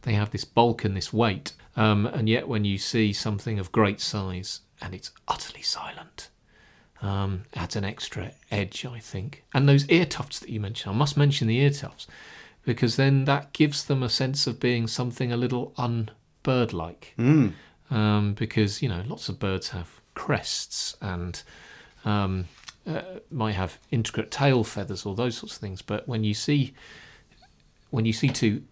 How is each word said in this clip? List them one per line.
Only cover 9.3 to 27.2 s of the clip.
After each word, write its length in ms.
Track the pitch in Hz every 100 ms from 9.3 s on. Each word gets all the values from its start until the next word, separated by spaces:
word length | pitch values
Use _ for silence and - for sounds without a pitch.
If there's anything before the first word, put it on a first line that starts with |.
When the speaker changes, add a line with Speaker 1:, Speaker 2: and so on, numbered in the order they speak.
| - _
Speaker 1:
And 120 | 139 143
those 200 | 139 139
ear 160 | 165
tufts 340 | 202 - - -
that 100 | -
you 100 | 110
mentioned, 340 | 101 110 -
I 20 | 104
must 180 | 143 147
mention 320 | 143 139 113
the 100 | 117
ear 120 | 143
tufts, 360 | 143 - - - - - - - _
because 320 | - 117 120 113
then 280 | 135 139
that 280 | 135 143 -
gives 300 | - 151 143
them 180 | - 135
a 60 | 123
sense 360 | - 131 139 -
of 140 | 113
being 260 | 123 120 113
something 460 | - 123 117 123
a 40 | 120
little 360 | 123 123 - -
unbirdlike. 1400 | 123 117 110 - _ _ - 127 117 90 82 85 - -
Speaker 2:
Mm. 340 | 120 156 107 - - _ _
Speaker 1:
Um, 440 | 113 107 104 104
because, 480 | 104 104 - 104 101
you 60 | 131
know, 140 | 90 107
lots 200 | - -
of 100 | 98
birds 300 | 101 95 -
have 300 | 95 85 - _
crests 840 | - - 117 - - - - - -
and, 420 | 101 90 87 87 - - - - - _
um, 400 | 110 104 98 95 87 - - - -
uh, 160 | 160 190 185 -
might 240 | 151 110 95
have 220 | 92 - _
intricate 400 | 127 113 - -
tail 320 | - 139 131
feathers 420 | 107 - 98 92
or 100 | 104
those 220 | 95 123 110
sorts 160 | - -
of 40 |
things. 220 | 104 95
But 240 | - 107 -
when 160 | 117
you 100 | 107
see, 380 | 104 - 147 135 - - - - -